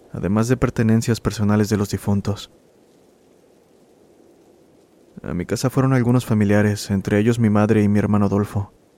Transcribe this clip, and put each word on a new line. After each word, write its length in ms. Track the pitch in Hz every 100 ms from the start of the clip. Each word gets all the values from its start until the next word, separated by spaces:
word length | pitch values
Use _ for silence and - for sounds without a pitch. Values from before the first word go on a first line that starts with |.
| -
además 360 | - 87 107 117
de 100 | 123
pertenencias 640 | 127 - 113 113 117 110
personales 480 | 117 107 104 107 101
de 80 | 104
los 100 | 101
difuntos. 640 | 98 - 101 104 95 - _ _ _ _ _ _ _ _ _ _ _ _ _ _ _ _ _ _ _ _ _ _ _ _ _ _ -
A 100 | -
mi 140 | 87 87
casa 240 | 110 131
fueron 240 | 139 131
algunos 320 | 131 120 123 -
familiares, 640 | 107 101 104 104 101 -
entre 280 | 98 - 104
ellos 200 | 113 120
mi 100 | 110
madre 340 | 104 107 107
y 60 | 101
mi 100 | 104
hermano 280 | 104 104 101
Adolfo, 480 | 101 101 104 101 _ _